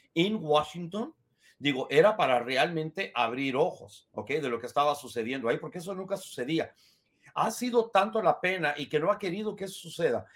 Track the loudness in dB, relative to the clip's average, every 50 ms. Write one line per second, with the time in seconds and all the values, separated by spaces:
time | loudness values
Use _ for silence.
0 | _ _ 0 2 2 2 0 -2 0 4 4 4 2 0 -6 -10 -10 -8 -6 -6
1 | -8 -8 -10 _ _ _ _ _ _ _ _ -2 0 0 0 0 0 4 6 8
2 | 8 8 6 4 4 4 4 2 2 2 2 2 2 2 0 -2 -4 -4 -4 -6
3 | -8 -4 0 0 0 0 0 -2 -2 0 2 2 2 0 -2 -8 -16 -20 -20 -20
4 | _ _ -10 -8 -6 -4 -4 -2 -2 -2 -4 -4 -4 -2 0 2 2 2 0 -2
5 | -6 -8 -6 -4 -4 -4 -4 -2 0 -2 -2 -2 -4 -10 -12 -10 -10 -8 -8 -8
6 | -6 -6 -6 -8 -8 -10 -8 -8 -4 -2 -2 -2 -2 -4 -8 _ _ _ _ _
7 | _ _ _ _ _ -8 -4 -2 -2 -2 -2 -4 -4 0 2 2 2 4 4 2
8 | 2 2 0 2 2 2 2 2 2 0 0 0 0 -2 -2 -2 -4 -2 0 0
9 | 2 2 0 0 -2 -6 -4 -4 -4 -6 -6 -6 -8 -10 -10 -12 -14 -12 -4 0
10 | 0 2 2 0 -4 -8 _